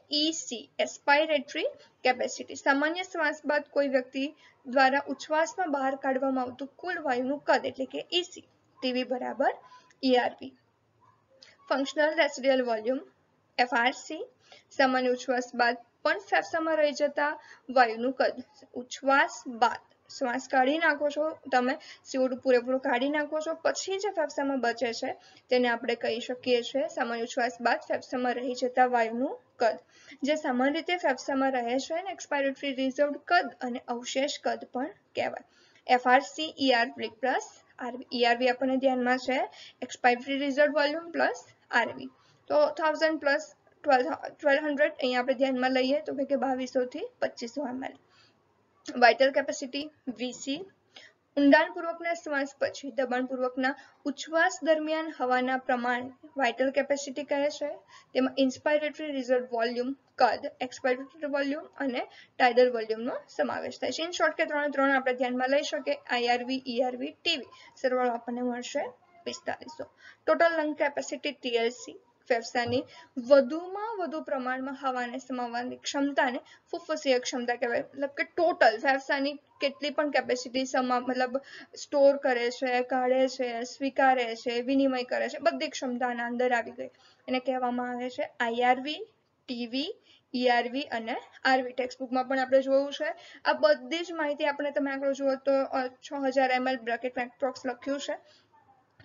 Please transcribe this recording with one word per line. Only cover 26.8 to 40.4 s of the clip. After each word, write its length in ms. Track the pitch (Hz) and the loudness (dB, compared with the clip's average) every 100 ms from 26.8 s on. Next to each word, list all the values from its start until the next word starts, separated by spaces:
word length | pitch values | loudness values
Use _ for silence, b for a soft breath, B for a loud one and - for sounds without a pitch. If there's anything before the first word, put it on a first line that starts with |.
| 320 | -2
સામાન્ય 340 | 320 240 233 | -2 -4 -4
ઉચ્છ્વાસ 300 | 240 - 240 240 | -4 -2 -2 0
બાદ 180 | 233 302 | 0 0
ફેફસામાં 560 | - 247 - 262 247 | -2 -6 -4 -2 -2
રહી 200 | 254 254 | -2 -4
જતા 320 | 247 247 254 254 | -2 0 4 4
વાયુનું 520 | 240 226 233 285 494 _ - | 4 2 0 -4 -6 _ 0
કદ, 220 | 226 - B B B B | 0 0 B B B B
જે 120 | 262 | -2
સામાન્ય 380 | 302 302 247 269 | 0 0 2 2
રીતે 240 | 320 320 359 | 0 -2 0
ફેફસામાં 560 | 330 254 - 269 269 | 0 0 -2 0 2
રહે 260 | 254 233 262 | 0 0 -2
છે 160 | 269 | -2
અને 160 | 330 381 | -6 -6
એક્સપાયરેટરી 640 | 339 - 285 277 269 277 | -10 -4 -2 -2 -2 -4
રિઝર્વ્ડ 440 | 254 262 262 294 285 | -2 0 2 0 -2
કદ 340 | - 349 277 - | 0 2 2 -6
અને 220 | 247 247 - | -8 -6 -8
અવશેષ 520 | 240 247 262 277 - | -8 -6 -2 -2 -2
કદ 200 | 254 233 | -4 -4
પણ 220 | - 247 302 - _ | -6 -6 -6 -10 _
કહેવાય. 300 | - - - - b b b - | -6 -6 -6 -14 b b b 2
એફ 200 | 247 247 | 2 6
આર 140 | 262 | 4
સી, 340 | 277 - 320 - | 4 -6 -8 0
ઈ 100 | 269 | 2
આર 220 | 233 247 254 | 4 0 -4
વી 100 | 220 | -10
પ્લસ 540 | - 254 339 - - _ - | -4 -2 -2 -4 -16 _ -12
આર 180 | 247 247 | -10 -10
વી. 100 | - | -6
ઈ 120 | 247 | 2
આર 120 | 240 240 | 2 4
વી 120 | 254 | 2
આપણને 280 | 247 262 262 | 2 0 2
ધ્યાનમાં 420 | 269 254 247 254 | 2 2 2 0
છે, 300 | 262 262 359 B B - | 0 -2 -2 B B -14
એક્સપાયરેટરી 560 | 254 - 247 247 269 | -14 2 2 4 0
રિઝર્વ 340 | 269 | -2